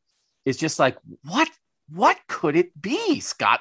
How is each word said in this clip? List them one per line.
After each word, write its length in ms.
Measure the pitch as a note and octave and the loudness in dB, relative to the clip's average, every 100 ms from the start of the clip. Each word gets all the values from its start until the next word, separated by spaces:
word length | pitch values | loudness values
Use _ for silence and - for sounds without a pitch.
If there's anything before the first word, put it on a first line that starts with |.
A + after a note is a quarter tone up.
| _ _ _ _ - | _ _ _ _ -4
is 100 | C3 | -2
just 220 | D#3+ - | -2 0
like, 180 | C3+ - - - | 0 0 -16 -20
"What, 260 | C#3 G#3 D#4+ _ _ _ - | -6 -2 -2 _ _ _ -14
what 260 | D#3+ C4+ F4+ - | 0 2 2 -4
could 280 | - D#3+ D3+ | -6 0 0
it 240 | F3 - | 0 -4
be, 400 | F#3 E4 A4+ D4+ | -6 -4 -2 -2
Scott? 400 | - - G#2 A#2+ | -4 -2 2 2